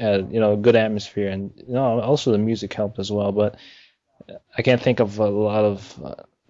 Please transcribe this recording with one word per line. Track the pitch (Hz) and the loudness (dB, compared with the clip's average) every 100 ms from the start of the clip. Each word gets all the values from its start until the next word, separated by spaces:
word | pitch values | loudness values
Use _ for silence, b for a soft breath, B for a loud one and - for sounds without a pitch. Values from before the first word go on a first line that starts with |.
uh, | 110 101 95 | 0 0 0
you | 110 | 0
know, | 107 104 | 2 4
good | 117 | 4
atmosphere. | 113 110 104 - 104 98 | 4 4 -2 -6 -4 -4
And, | 95 101 - | -4 -8 -12
you | - | -6
know, | 123 131 117 | -2 0 0
also | 110 147 127 | 0 0 2
the | 104 | 2
music | 110 110 98 | 0 -2 -4
helped | - 101 101 | -6 -6 -4
as | 95 | -4
well. | 104 101 | -2 0
But | 101 104 - B B B B _ _ - 98 _ - | 0 0 -2 B B B B _ _ -20 -20 _ -2
I | |
can't | 127 120 | 2 2
think | 131 120 | 2 2
of | 107 104 | 0 0
a | 107 | 0
lot | 104 107 107 | 2 0 2
of, | 104 98 - - | 2 0 -10 -16
uh, | 69 - - _ | -16 -16 -20 _